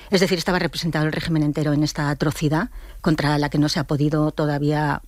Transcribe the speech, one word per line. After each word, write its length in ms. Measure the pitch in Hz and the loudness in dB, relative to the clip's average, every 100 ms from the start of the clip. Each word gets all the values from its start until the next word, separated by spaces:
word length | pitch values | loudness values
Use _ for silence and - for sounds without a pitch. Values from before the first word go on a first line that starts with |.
| - | -2
Es 100 | 190 | 0
decir, 160 | 185 180 | 2 0
estaba 220 | 180 180 | 0 0
representado 460 | 165 - 175 151 156 | 0 -2 -2 0 0
el 60 | |
régimen 320 | 160 170 160 | -2 -2 2
entero 300 | 147 147 151 | 2 0 0
en 100 | 147 | 2
esta 260 | 151 - 147 | 0 0 -2
atrocidad 600 | 147 151 - 151 156 247 - - - | 0 -2 0 0 0 -2 -6 -16 -4
contra 360 | 175 156 143 147 | 0 2 2 2
la 120 | 147 | 2
que 80 | 147 | 2
no 100 | 147 | 2
se 140 | 165 | 0
ha 20 | |
podido 480 | 139 147 147 151 151 | 0 0 2 2 0
todavía, 680 | - 151 143 147 151 151 143 | 0 -2 0 0 0 0 -2